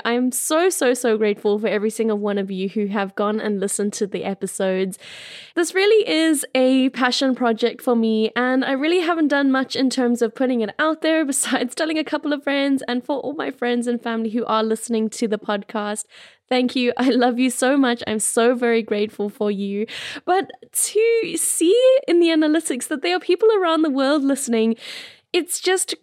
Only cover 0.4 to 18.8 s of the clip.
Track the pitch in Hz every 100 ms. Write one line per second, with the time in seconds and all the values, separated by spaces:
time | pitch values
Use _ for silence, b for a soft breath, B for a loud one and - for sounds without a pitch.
0.4 | - 311 370 349 262 247 240 214 214 202
1.4 | 214 208 214 208 214 214 226 208 208 202
2.4 | 196 190 190 214 202 202 196 - 208 214
3.4 | 214 202 196 - 202 - 196 180 196 196
4.4 | 190 - 190 185 190 185 B B B B
5.4 | B - 339 359 403 440 - 311 320 285
6.4 | - 262 254 262 262 247 247 247 269 247
7.4 | 240 226 233 196 - 240 226 220 220 240
8.4 | 247 262 262 269 302 370 330 330 294 285
9.4 | 277 262 254 - 262 262 240 240 226 -
10.4 | 262 247 208 - 311 311 320 320 285 269
11.4 | - 247 262 - 320 311 311 302 302 285
12.4 | 285 277 277 269 - 247 - 285 - 302
13.4 | 277 277 240 240 240 240 240 226 226 233
14.4 | - 220 220 220 - 226 220 - 226 214
15.4 | - 208 196 220 208 208 - B B B
16.4 | _ 254 247 262 240 233 262 247 240 240
17.4 | 254 - 254 285 262 240 - 214 - -
18.4 | 233 247 240 233